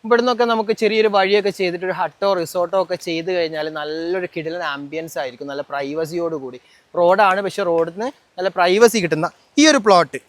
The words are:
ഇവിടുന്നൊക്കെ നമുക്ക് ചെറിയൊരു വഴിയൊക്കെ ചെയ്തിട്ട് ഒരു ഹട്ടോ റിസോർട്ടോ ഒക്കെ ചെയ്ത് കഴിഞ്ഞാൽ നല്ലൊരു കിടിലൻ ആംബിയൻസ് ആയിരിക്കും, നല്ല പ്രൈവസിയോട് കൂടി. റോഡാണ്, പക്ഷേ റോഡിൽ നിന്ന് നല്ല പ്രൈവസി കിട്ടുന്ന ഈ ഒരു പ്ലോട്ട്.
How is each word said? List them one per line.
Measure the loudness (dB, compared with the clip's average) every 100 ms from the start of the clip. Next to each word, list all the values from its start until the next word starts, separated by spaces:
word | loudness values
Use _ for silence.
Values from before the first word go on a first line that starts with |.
| 2
ഇവിടുന്നൊക്കെ | 2 2 0 0
നമുക്ക് | 0 -2 0
ചെറിയൊരു | 0 2 2 2
വഴിയൊക്കെ | 2 2 0 -2
ചെയ്തിട്ട് | -4 -2 -6
ഒരു | -4
ഹട്ടോ | -6 _ -2 0
റിസോർട്ടോ | -2 -4 0 0
ഒക്കെ | -2 -4 -4
ചെയ്ത് | -6 -2 -2
കഴിഞ്ഞാൽ | -2 -4 -6 -6
നല്ലൊരു | -8 -6 -4 -4 -4
കിടിലൻ | -8 -8 -6 -6
ആംബിയൻസ് | -8 -8 -10 -8 -8
ആയിരിക്കും, | -8 -10 -10
നല്ല | -10 -6
പ്രൈവസിയോട് | -6 -6 -6 -6 -4 -4 -6
കൂടി. | -10 -16 _ _ _ 0
റോഡാണ്, | 4 6 4 2 -2
പക്ഷേ | -4 0
റോഡിൽ | 0 0 -4
നിന്ന് | -8 -8 _ -6
നല്ല | -4 0
പ്രൈവസി | 2 6 4 4
കിട്ടുന്ന | -2 -2 -4 _ _ 4
ഈ | 6
ഒരു | 6 6
പ്ലോട്ട്. | 6 4 -4